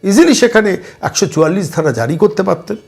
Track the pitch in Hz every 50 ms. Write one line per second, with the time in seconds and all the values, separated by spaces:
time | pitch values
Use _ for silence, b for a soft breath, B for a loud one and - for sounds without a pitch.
0 | - 185 196 233 339 330 269 - - 233 - 220 214 208 180 - B B B B
1 | B 147 - - 202 165 - 160 160 156 165 196 190 - - - 160 151 127 113
2 | 113 120 151 160 - 208 - - 190 190 - - - - 208 - -